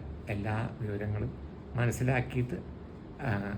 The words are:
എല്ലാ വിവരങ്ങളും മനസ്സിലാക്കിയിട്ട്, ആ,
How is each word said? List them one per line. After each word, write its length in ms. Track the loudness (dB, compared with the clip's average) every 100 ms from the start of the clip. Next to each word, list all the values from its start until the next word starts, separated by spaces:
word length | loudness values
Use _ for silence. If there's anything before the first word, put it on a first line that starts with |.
| -2 -6 -2
എല്ലാ 400 | 0 2 2 0 -2
വിവരങ്ങളും 500 | -2 0 0 0 0 -2 -8 -10 -4
മനസ്സിലാക്കിയിട്ട്, 840 | 2 4 4 4 4 2 2 2 0 -4 -10 -10 -12 -12 -4 0
ആ, 40 | 2 2